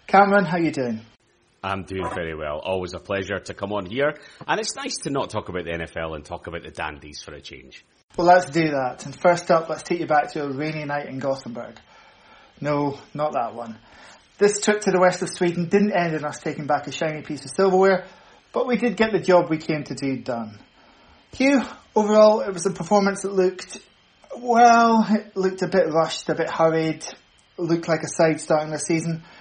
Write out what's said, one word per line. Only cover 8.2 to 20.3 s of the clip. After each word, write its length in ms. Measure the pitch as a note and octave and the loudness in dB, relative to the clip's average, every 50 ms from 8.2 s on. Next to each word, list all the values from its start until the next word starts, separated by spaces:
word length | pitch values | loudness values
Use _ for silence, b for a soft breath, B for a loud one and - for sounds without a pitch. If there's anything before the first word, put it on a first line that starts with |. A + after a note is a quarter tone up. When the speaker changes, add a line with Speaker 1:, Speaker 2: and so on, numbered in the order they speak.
| E3+ | 6
Speaker 1:
let's 240 | F3 F3+ F3+ F3 C#3 | 6 6 6 6 2
do 200 | C#3 E3+ E3 D#3 | 0 0 0 0
that. 360 | C#3+ C3+ B2+ B2 - - - | 0 -2 -2 -4 -6 -8 -14
And 80 | C#3 C3+ | -16 -6
first 380 | - - F3+ F3 E3+ - - F3 | 0 2 2 2 2 2 2 2
up, 160 | E3 E3 - | 2 2 -2
let's 160 | D#3+ - - | -8 -8 -6
take 160 | - F3 F3 | -6 -4 -4
you 60 | D#3+ | -2
back 260 | C#3 D3+ D3 C#3 - - | 0 2 2 0 0 -4
to 100 | D#3+ D3 | -6 -6
a 100 | C#3+ C3+ | -6 -6
rainy 320 | C3 D3+ D#3 D#3 D#3 D3+ | -6 -6 -6 -6 -6 -8
night 220 | C#3+ C#3+ D3 C#3+ | -6 -6 -6 -8
in 140 | C#3 C3 C3+ | -8 -10 -6
Gothenburg. 580 | C3+ C#3 C3+ C3+ - A#2+ A#2+ A#2+ A2+ A2+ A2+ - - b b b b b b b b b b b b b b b | -4 -4 -4 -4 -6 -12 -12 -12 -12 -14 -16 -20 -20 b b b b b b b b b b b b b b b
No, 380 | C#3+ D3 D3 C#3+ D3 C#3+ C#3 - - - - | -4 -2 -2 0 -2 -2 -4 -8 -14 -12 -8
not 200 | D3 D3+ D3+ C#3+ | -4 -4 -2 -2
that 200 | C3+ A#2 A2 G#2+ | -2 -4 -4 -6
one. 240 | A#2 A#2 A2+ A2 - B B B B B B B B B B _ | -10 -12 -12 -14 -16 B B B B B B B B B B _
This 240 | - G3+ G3+ G3+ - | 2 2 2 2 2
trip 200 | - G#3+ G#3 G#3 | 0 0 0 2
to 100 | - G3 | 2 2
the 100 | F3+ F3+ | 4 4
west 220 | F#3 F3+ F3+ - F3+ | 4 4 4 2 -4
of 60 | E3 | -6
Sweden 400 | - - F#3 F3 E3+ F3 F3 E3 | -4 -2 -2 -2 0 -2 -2 2
didn't 240 | G3+ G#3 G#3 G#3 G#3 | 2 2 2 2 0
end 240 | F3+ F3 E3+ D#3 | 0 0 0 -2
in 80 | D3+ C#3 | -4 -4
us 160 | D3 D3 - | -6 -8 -8
taking 260 | - E3 C#3 - D3 | -8 -8 -8 -6 -4
back 220 | C#3 D3+ C#3 - C#3 | -2 -2 -2 -2 -6
a 40 | C3+ | -6
shiny 300 | - E3+ D#3 D#3 D3+ C#3 | -4 -4 -4 -4 -6 -8
piece 220 | - D3+ C3 - | -10 -10 -10 -12
of 80 | C3 - | -8 -2
silverware, 540 | - F#3+ F#3+ F#3 F#3 F#3+ G3 F#3+ F3+ F#3 B B B B B B B B B - | 0 2 4 4 4 4 4 4 2 -2 B B B B B B B B B -4
but 140 | A#3 B3 | -4 -2
we 100 | B3+ B3 | 0 0
did 200 | - A#3 A#3+ F3+ | 0 0 0 0
get 160 | - A3 A3 G#3+ | 0 0 0 0
the 80 | F3 | 0
job 280 | - - F3+ F3 E3+ - | 4 6 6 6 6 4
we 100 | D#3+ D#3 | -2 -4
came 260 | - - D#3+ D3+ C3+ | -2 -4 -4 -4 -4
to 100 | - C3 | -8 -8
do 220 | - C#3+ C3+ C3 | -6 -4 -4 -4
done. 420 | - - - | -4 -6 -6